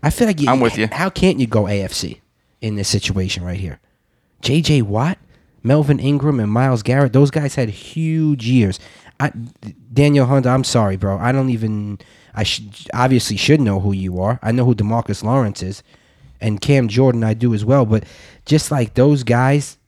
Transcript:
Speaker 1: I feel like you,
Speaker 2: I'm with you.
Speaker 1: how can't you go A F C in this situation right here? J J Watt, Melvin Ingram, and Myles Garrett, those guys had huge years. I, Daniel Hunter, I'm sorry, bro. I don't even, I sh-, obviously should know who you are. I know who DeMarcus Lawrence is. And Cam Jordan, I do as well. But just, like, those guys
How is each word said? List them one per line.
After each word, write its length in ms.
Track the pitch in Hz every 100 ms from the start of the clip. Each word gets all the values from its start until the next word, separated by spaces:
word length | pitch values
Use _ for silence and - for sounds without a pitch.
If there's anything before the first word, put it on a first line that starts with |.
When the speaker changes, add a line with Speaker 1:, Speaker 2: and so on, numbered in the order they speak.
Speaker 1:
I 60 | 156
feel 180 | - 240
like 120 | 170
you, 100 | 143
Speaker 2:
I'm 100 | 131
with 180 | 120 110
you. 100 | 110
Speaker 1:
how 180 | 135 185
can't 300 | - 185 147
you 80 | 120
go 200 | 110 98
A 140 | 101
F 120 | 95
C 280 | - 87 - _ _ _ _
in 140 | 110 104
this 120 | 95
situation 540 | 101 - 95 92 -
right 160 | 87 92
here? 200 | 92 67 _ _ _ _ _ _
J 200 | - 147
J 200 | 151 147
Watt, 360 | 107 104 143 190 _ _ _ _
Melvin 360 | 117 147 143 135
Ingram, 400 | 117 143 143 139
and 120 | 107
Myles 320 | 110 131 123
Garrett, 300 | 104 131 139
those 180 | 135 143
guys 240 | 156 147 -
had 140 | 117
huge 760 | 101 - - 160 160 156 143 113
years. 320 | 127 101 90 - - - _
I, 120 | 143 - 117 _ 107 - -
Daniel 340 | 123 147 143 127
Hunter, 220 | 139 127
I'm 140 | 131 127
sorry, 320 | 123 104 95
bro. 200 | 98 98
I 140 | 117
don't 180 | 135 131
even, 500 | 117 110 107 104 101 - _ _ 110
I 80 |
sh-, 440 | 104 - 107 98 -
obviously 440 | - 127 131 - 104
should 240 | - 156
know 180 | 120 98
who 140 | 101
you 260 | 95 95 90
are. 180 | 95 120
I 80 | 110
know 140 | 120 123
who 100 | 110
DeMarcus 480 | 104 117 113 101
Lawrence 400 | 110 135 113 98
is. 180 | 92 98 _ _ _ _ - -
And 180 | 110 104
Cam 300 | - 139 120
Jordan, 340 | 107 131 120
I 100 | 113
do 200 | 110 123
as 100 | 110
well. 220 | 107 139 113
But 180 | 110 - - - - -
just, 240 | 151 -
like, 220 | 147 113 -
those 280 | 135 147
guys 540 | 120 120 131 143 143 -